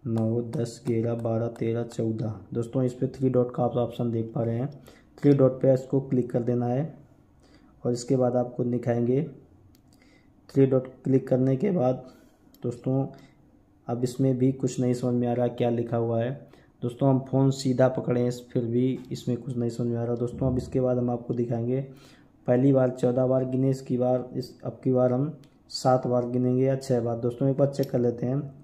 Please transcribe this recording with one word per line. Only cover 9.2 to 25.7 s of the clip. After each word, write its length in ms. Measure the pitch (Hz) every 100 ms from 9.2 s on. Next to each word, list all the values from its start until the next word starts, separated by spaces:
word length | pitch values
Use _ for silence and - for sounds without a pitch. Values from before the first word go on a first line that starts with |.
| 165 - - - - - _ _ _ _ _ _ _
three 160 | 139 135
dot 220 | 131 131 -
click 240 | - 131 135
करने 280 | 127 131 135
के 140 | 202
बाद 320 | 180 127 131 - - - _ _ _
दोस्तों, 420 | 123 117 - 131 135 - - _ _ _ _ _ -
अब 160 | 120
इसमें 340 | 127 - 135 127
भी 140 | 127
कुछ 260 | 135 127 -
नहीं 140 | 123
समझ 200 | 120 123
में 140 | 123 120
आ 60 |
रहा 140 | 120 120
क्या 200 | 123 120
लिखा 280 | 117 117 117
हुआ 240 | 117 113
है 120 | 117 139 - - _ _
दोस्तों। 280 | 123 117 139
हम 100 | 131
phone 280 | 131 131 135
सीधा 360 | 131 131 123 131
पकड़े 320 | - - 123
हैं, 100 | 123 123
फिर 200 | - 131
भी 360 | 117 120 127 127 -
इसमें 240 | 131 - 120
कुछ 180 | 139 120
नहीं 120 | 117
समझ 180 | 113 120
में 100 | 117
आ 60 |
रहा 120 | 117 120
दोस्तों। 320 | 123 - 131
अब 100 | 127
इसके 240 | - 135
बाद 160 | 127 127
हम 120 | 123
आपको 240 | 120 -
दिखाएंगे, 460 | 120 120 120 117 131 139 - - - - _ -
पहली 260 | 123 135
बार 160 | 135 127
चौदह 340 | - 123 123 131
बार 180 | 131 127
गिने, 240 | 127 135
इसकी 280 | 131 - 123
बार, 320 | 123 127 123
इस, 180 | 131 123 -
अब 180 | 131 -
की 80 | 131
बार 220 | 127 127
हम 240 | 123 147 160 - _ _